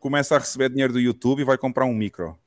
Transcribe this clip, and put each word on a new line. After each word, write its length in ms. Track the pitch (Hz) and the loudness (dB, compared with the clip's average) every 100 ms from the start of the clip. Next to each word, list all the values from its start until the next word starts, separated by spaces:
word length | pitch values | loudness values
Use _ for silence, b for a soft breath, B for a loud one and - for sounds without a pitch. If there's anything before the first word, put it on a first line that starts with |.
começa 340 | 139 143 139 | -2 -2 2
a 40 | 147 | 0
receber 300 | - 127 131 | 0 -2 0
dinheiro 240 | 131 135 | 2 0
do 60 | 123 | 2
YouTube 400 | 123 117 120 135 | 0 0 0 0
e 40 | |
vai 120 | 131 131 | 0 0
comprar 280 | 139 127 | 0 0
um 100 | 131 | 0
micro, 420 | 110 104 - 82 80 | 0 -4 -6 -10 -12